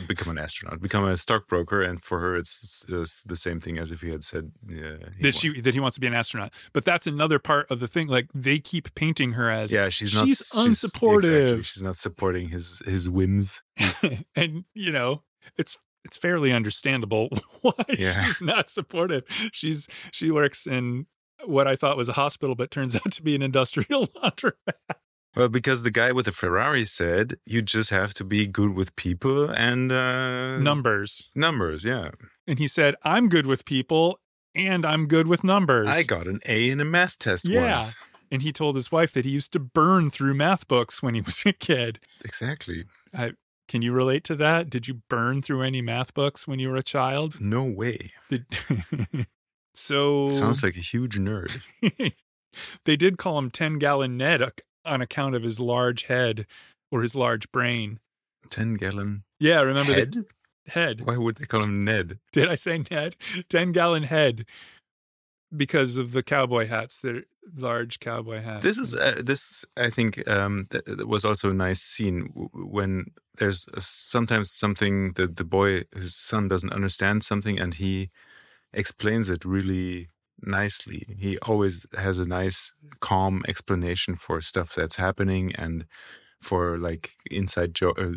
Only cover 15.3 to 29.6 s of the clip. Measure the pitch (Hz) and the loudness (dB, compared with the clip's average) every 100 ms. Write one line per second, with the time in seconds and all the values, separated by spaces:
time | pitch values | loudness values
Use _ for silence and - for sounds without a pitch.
15.3 | _ - - - - _ _ - - 175 | _ -12 -6 -6 -8 _ _ -16 -4 0
16.3 | 175 139 123 104 - 139 135 104 110 120 | 2 4 4 2 -2 -2 -2 0 0 0
17.3 | 196 - - 254 - 233 262 92 92 101 | -2 -6 -2 0 0 -2 0 2 2 0
18.3 | - 170 220 - - - 170 180 143 - | 0 0 0 -2 -6 -6 -2 0 -2 -4
19.3 | - 220 - 156 151 - - - - 165 | -6 -6 -4 -4 -4 -6 -14 -12 -4 0
20.3 | 151 143 - - 127 123 123 151 _ _ | 4 2 0 -4 -2 -2 -4 -6 _ _
21.3 | - 254 135 139 135 143 139 120 127 143 | -14 0 4 4 4 0 0 -2 0 0
22.3 | - 139 120 131 143 131 117 202 - 156 | 0 -4 -2 -4 -4 -2 -2 -2 -4 0
23.3 | 143 135 131 127 - - 277 233 - 233 | 0 2 2 2 0 0 2 0 -2 -4
24.3 | - - - - - - - _ _ _ | 0 -2 -2 -6 -8 -8 -12 _ _ _
25.3 | - 123 120 135 127 117 113 120 127 107 | 2 2 2 2 2 2 4 4 2 0
26.3 | - 92 90 131 139 110 - 85 90 120 | -2 0 2 2 0 0 0 2 2 2
27.3 | - - 113 107 110 110 98 104 - 95 | -2 -4 -2 0 0 2 2 0 -4 -2
28.3 | 104 104 95 104 92 95 - 90 90 135 | 2 2 2 2 2 -2 -4 -4 -2 0
29.3 | 139 147 - | 2 2 2